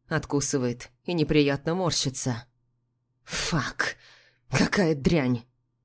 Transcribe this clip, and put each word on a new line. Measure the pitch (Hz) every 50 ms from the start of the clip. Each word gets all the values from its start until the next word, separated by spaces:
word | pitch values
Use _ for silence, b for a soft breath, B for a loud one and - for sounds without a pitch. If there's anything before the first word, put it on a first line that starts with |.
| _ -
Откусывает | 165 151 - - 147 143 135 - - 139 123 123 120 123 - - _ _ _
и | -
неприятно | 175 170 151 147 160 151 147 139 139 139 - 165 165
морщится. | 185 185 165 - - - 135 127 - - 131 120 113 - _ _ _ _ _ _ _ _ _ _ _ _ _ _ _
"Фак, | _ - - - - - - 147 113 - - - - - - b b b b b b b b b b -
какая | - 135 - - - - 190 160 160
дрянь!" | 139 131 - 165 165 131 123 123 117 - _ _ _ _ _ _ _